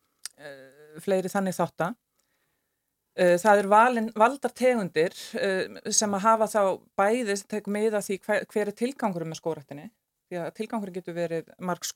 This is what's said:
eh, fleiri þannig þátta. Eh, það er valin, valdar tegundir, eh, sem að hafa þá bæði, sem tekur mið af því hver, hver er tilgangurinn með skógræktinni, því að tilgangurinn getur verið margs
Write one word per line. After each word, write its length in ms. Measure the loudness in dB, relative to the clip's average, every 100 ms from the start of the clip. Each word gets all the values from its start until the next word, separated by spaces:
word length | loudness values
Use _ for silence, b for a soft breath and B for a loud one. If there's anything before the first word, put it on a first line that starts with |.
| _ _ -20 _
eh, 640 | -20 -20 -20 -20 -20 -10
fleiri 300 | 0 0 2
þannig 240 | -2 -2 0
þátta. 320 | -2 -2 -6 -6 _ _ _ _ _ _ _ _ _ _ _ 2
Eh, 180 | 4 4
það 220 | 6 4
er 40 | 6
valin, 360 | 6 6 4 -2
valdar 380 | 4 2 2 -6
tegundir, 640 | 0 2 2 0 0 0 -2 -10 -4
eh, 500 | -2 -2 -4 -8 -4
sem 240 | 0 0
að 80 | 2
hafa 240 | 4 4 2
þá 100 | 2 0 -2 _ 0
bæði, 360 | 2 2 -2 -4
sem 80 | -6
tekur 240 | -8 -6
mið 220 | -2 0 -2
af 80 | -4
því 120 | -8
hver, 260 | -2 -2 -2
hver 240 | -4 -4
er 60 | -4
tilgangurinn 560 | -6 -4 -4 -4 -6
með 80 | -8
skógræktinni, 500 | -6 -8 -10 -16 -16 _ _ _ -12
því 120 | -8
að 120 | -8
tilgangurinn 440 | -10 -8 -8 -8 -10
getur 160 | -8 -6
verið 320 | -4 -4 -8 -10
margs 320 | -8 -6 -8